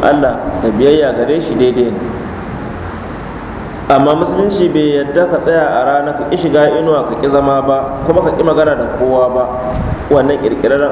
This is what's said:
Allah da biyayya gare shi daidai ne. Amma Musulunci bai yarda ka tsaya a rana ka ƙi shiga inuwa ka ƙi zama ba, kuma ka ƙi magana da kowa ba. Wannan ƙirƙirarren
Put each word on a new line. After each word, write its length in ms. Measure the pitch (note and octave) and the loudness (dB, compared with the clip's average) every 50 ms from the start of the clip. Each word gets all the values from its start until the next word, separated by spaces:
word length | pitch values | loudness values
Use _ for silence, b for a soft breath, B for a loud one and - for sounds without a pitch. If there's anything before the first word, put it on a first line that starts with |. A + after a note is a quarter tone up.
Allah 400 | - - D3 D3 C#3 B2+ A2+ - - - - - | 2 2 2 2 2 0 -2 -2 -6 -6 -4 -2
da 160 | - A2+ G#2 | -2 -2 2
biyayya 400 | G#2+ C3 C#3+ D3+ D#3 D3 C3 B2 | 4 4 4 4 4 2 2 0
gare 240 | A#2 A#2+ C3+ D3+ E3 | 0 0 0 0 -2
shi 160 | D3+ - A#2 | -2 -2 0
daidai 400 | A2+ B2+ B2+ A#2+ B2 A#2+ A2+ G#2 | 2 2 2 2 2 0 0 -2
ne. 60 | G#2 B2 A#2 - - - - - - - - - - - - - - - - - - - - - - - - - - - - - - - - - - - | -4 -6 -6 -8 -8 -10 -10 -10 -10 -10 -10 -10 -10 -10 -10 -10 -10 -10 -10 -10 -10 -10 -12 -10 -10 -10 -12 -12 -12 -12 -12 -12 -12 -12 -12 -12 -6 -2
Amma 320 | - C#3 C3+ C#3 D3 D#3 D#3+ | 2 2 4 4 4 2 2
Musulunci 480 | F3 - - F#3 G3+ G3+ G3 F3 F3 | 0 0 0 0 0 0 2 2 2
bai 320 | E3 C#3+ D3+ D3+ D3 C#3+ C#3+ C#3 | 2 2 2 2 2 2 0 0
yarda 240 | - - E3+ F3+ F3 | 0 0 0 2 2
ka 80 | E3+ C#3+ | 0 0
tsaya 240 | - - E3 E3 | 0 0 2 2
a 180 | D3+ - G2 A#2+ B2+ | 2 2 0 0 2
rana 240 | C3+ C#3+ C#3+ C#3+ D3 | 2 2 0 0 -2
ka 160 | D3 - - | -4 -4 -4
ƙi 80 | - - | -4 -2
shiga 320 | F3+ E3 D3+ C#3 D3+ D3 D3 - | -2 0 2 2 4 4 4 2
inuwa 320 | D#3+ D#3+ D#3+ D3+ C#3 A#2+ | 2 2 2 0 0 0
ka 80 | B2 A2+ - | -2 -4 -2
ƙi 80 | C3+ C#3 | 0 0
zama 320 | C#3 C#3+ C#3 C#3 C#3 C3+ | 2 2 2 2 2 2
ba, 400 | B2+ C#3 C3+ C3+ - - - - | 2 0 0 0 -2 -4 -6 -4
kuma 240 | - E3 E3 F3 D#3+ | -2 0 2 2 2
ka 80 | D#3+ - | 2 0
ƙi 80 | - | 0
magana 320 | E3 E3 D3+ D3 D#3 D3+ C#3+ | 2 2 2 2 2 2 0
da 160 | B2+ A#2+ A2+ A#2 A#2+ | 0 -2 -4 -4 -2
kowa 320 | B2+ C3 C3 B2+ B2+ B2 | 0 2 2 2 2 2
ba. 140 | G#2+ G#2+ G#2 - - - B2 B2+ - - - - - - - - | 2 0 -2 -2 -4 -4 -4 -4 -4 -4 -4 -4 -4 -4 0 2
Wannan 320 | C#3+ C#3 C3 C#3 C#3+ - | 2 4 4 2 0 0
ƙirƙirarren 480 | - A2 - - - B2+ C3+ C#3+ C#3+ C#3+ | 0 -2 0 0 0 0 2 2 0 0